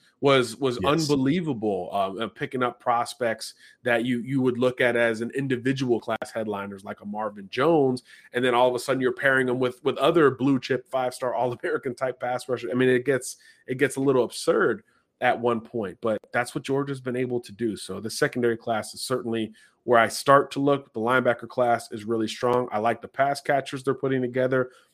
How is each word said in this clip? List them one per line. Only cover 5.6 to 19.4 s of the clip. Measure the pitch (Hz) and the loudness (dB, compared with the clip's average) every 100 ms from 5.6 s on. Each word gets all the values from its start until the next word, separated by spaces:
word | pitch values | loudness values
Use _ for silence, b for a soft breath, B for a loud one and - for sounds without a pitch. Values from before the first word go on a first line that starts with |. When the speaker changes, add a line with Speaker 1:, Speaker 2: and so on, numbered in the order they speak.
| 120 135 131 113 | -2 -2 0 0
Speaker 1:
class | - 110 - | -2 -6 -6
headliners, | 117 107 101 101 98 | -8 -6 -6 -8 -12
like | 101 104 | -14 -12
a | 101 | -10
Marvin | 104 107 104 98 | -6 -6 -8 -10
Jones. | - 143 165 135 127 - b b | 0 4 4 4 0 -6 b b
And | 123 | -2
then | 127 | 2
all | 120 127 | 4 4
of | 123 | 2
a | |
sudden | - 131 | -2 0
you're | 127 | 0
pairing | 120 139 131 127 | 2 2 2 2
them | 123 | 0
with, | 127 - | -2 -2
with | 127 - | -2 2
other | 139 175 147 | 2 6 6
blue | 120 131 135 | 4 2 2
chip, | - 131 - | 0 -4 -2
five-star | 131 127 - 127 | -2 -2 -2 -4
All-American | 107 123 120 175 151 139 120 | 0 -2 -2 -4 -4 -4 -6
type | 131 120 | -6 -4
pass | 123 123 - | -6 -6 -4
rushers. | 120 117 | -6 -2
I | 123 | 2
mean, | 127 | 4
it | 127 | 4
gets, | 127 131 - - b b b | 2 -2 -2 -14 b b b
it | 127 | 0
gets | 135 135 | 0 0
a | |
little | 139 131 | 2 2
absurd | 110 - - 190 170 104 _ _ _ - | 2 -2 0 2 2 -2 _ _ _ -2
at | 123 110 | 0 2
one | 120 117 | 0 -2
point, | 113 120 98 - | -4 -8 -8 -4
but | 113 107 - | -4 -4 -4
that's | 120 120 | -4 -4
what | 151 | -6
Georgia's | 135 139 139 135 | -4 -2 -2 -6
been | 127 123 | -6 -4
able | 127 123 | -2 -4
to | 120 | -6
do. | 98 117 95 | -6 -4 -4
So | - 98 | -8 -10
the | 107 | -8
secondary | - 147 127 120 113 | -2 -2 0 0 0
class | - 110 110 | -2 -4 -4
is | - | -10
certainly | - 127 117 113 | -4 -4 -2 -4